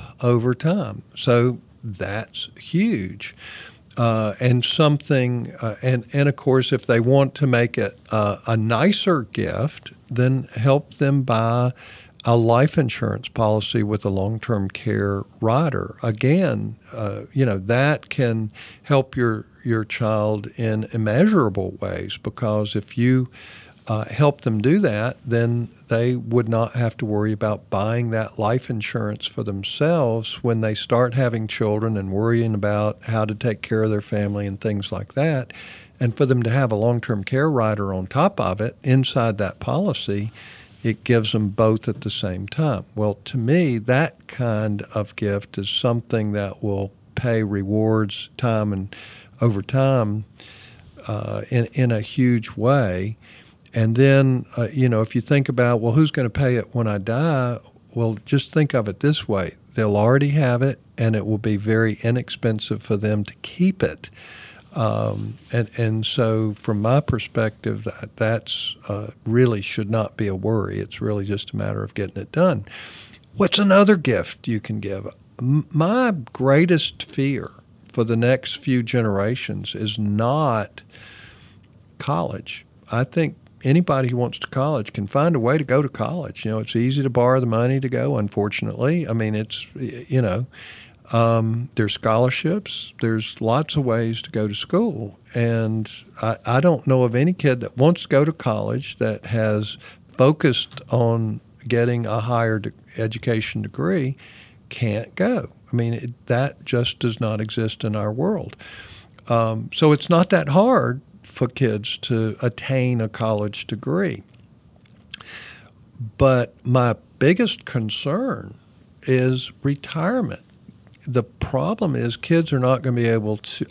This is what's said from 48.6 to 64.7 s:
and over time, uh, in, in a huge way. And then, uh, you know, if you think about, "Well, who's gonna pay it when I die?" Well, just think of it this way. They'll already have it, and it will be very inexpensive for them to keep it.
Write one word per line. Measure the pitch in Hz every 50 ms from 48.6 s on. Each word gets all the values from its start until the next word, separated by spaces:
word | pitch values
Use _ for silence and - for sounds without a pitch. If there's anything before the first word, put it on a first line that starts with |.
| 107 104
and | 101 95 95 101 - - - - - - - - - -
over | 117 117 104 101
time, | 98 - 131 135 135 135 135 127 110 104 104 107 104 - - - - - - - - - - - - - - - -
uh, | - 107 104 - - 104 107 107 -
in, | 127 120 117 -
in | - 135 127 120
a | 117 107
huge | 107 - - - 127 123 120 113 107 - -
way. | 107 107 123 139 143 120 95 90 90 95 107 110 - - - - - - - - _ _ -
And | - 117 110 110 113
then, | 123 135 139 135 139 135 135 127 123 - - -
uh, | - 117 -
you | 156 135 131 123
know, | 117 110
if | 113 - -
you | 123
think | 107 - 147 143 131 -
about, | 127 120 123 120 120 113
"Well, | 113 117
who's | 113 151 156 147
gonna | - 147 127 113
pay | - - 139 127 123
it | 117 101 - -
when | 120 113 107
I | 104 101
die?" | 95 113 113 131 156 165 151 131 127 123 120 - - - - - _ _ -
Well, | 120 117 113 110 104 -
just | - 143 139 - -
think | - 160 151 139 -
of | 127 107 104
it | 90 -
this | - 147 151 - - -
way. | 107 95 90 - - - _ - -
They'll | 117 110 104 101
already | 104 107 113 131 143 143 143
have | 143 156 147 127 120 120
it, | 131 139 - - - - - -
and | 117 113 110
it | 107 101
will | 104 110 98
be | 110 113 104
very | 98 101 107 110 110 113 110 104 -
inexpensive | - 117 120 127 - - - - - 117 110 107 - - 110 104
for | - - 110
them | 101 107 107 107 104 101
to | - - -
keep | - - - - 180 190 190 -
it. | - 85 80 - - - - - - - - - - - - - - -